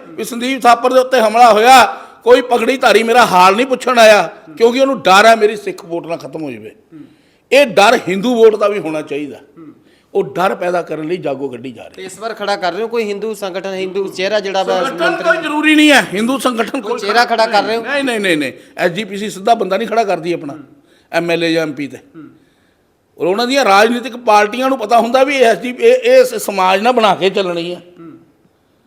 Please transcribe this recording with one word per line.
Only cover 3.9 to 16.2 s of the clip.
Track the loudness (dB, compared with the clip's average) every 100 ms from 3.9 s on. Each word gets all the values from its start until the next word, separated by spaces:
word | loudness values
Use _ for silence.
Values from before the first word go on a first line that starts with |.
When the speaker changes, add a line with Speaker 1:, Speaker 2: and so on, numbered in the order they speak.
| 4
Speaker 1:
ਆਇਆ, | 6 6 2 -8 -18 0
ਕਿਉਂਕਿ | 0 2
ਉਹਨੂੰ | 0 0
ਡਰ | 4 6 6
ਹੈ | 4
ਮੇਰੀ | 2 -2
ਸਿੱਖ | -10 -12
ਵੋਟ | -10 -10 -8
ਨਾ | -10
ਖਤਮ | -10 -12
ਹੋ | -12
ਜਾਵੇ। | -12 -18 -20 _ -20 -20 _ _ _ _
ਇਹ | 2 4
ਡਰ | 4 4 2 -2
ਹਿੰਦੂ | -4 -2
ਵੋਟ | 4 4 4
ਦਾ | -2
ਵੀ | -2
ਹੋਣਾ | -6 -8
ਚਾਹੀਦਾ। | -8 -10 -10 -14 -20 -20 -20 -20 _ _ _
ਉਹ | -4
ਡਰ | -4 -2 -2
ਪੈਦਾ | -2 -4 -4
ਕਰਨ | -6 -10
ਲਈ | -8 -6
ਜਾਗੋ | -6 -6 -8
ਕੱਢੀ | -10 -14
ਜਾ | -16
ਰਹੀ | -20
ਹੈ। | -18
Speaker 2:
ਤੇ |
ਇਸ | -18 -12
ਵਾਰ | -12
ਖੜਾ | -8 -6 -4
ਕਰ | -4
ਰਹੇ | -4
ਹੋ | -6
ਕੋਈ | -4
ਹਿੰਦੂ | -4 -6 -8
ਸੰਗਠਨ, | -8 -8 -8 -8
ਹਿੰਦੂ | -8 -6 -6 -6
ਚਿਹਰਾ | -6 -4 -4
ਜਿਹੜਾ | -2 -4
ਵਾ | -2 -2
Speaker 1:
ਸੰਗਠਨ | -4 -2 -4
Speaker 2:
ਮੰਤਰੀ? | -2
Speaker 1:
ਕੋਈ | -2 -2
ਜ਼ਰੂਰੀ | -2 -2 2
ਨਹੀਂ | 4 4
ਹੈ, | 4 2
ਹਿੰਦੂ | -4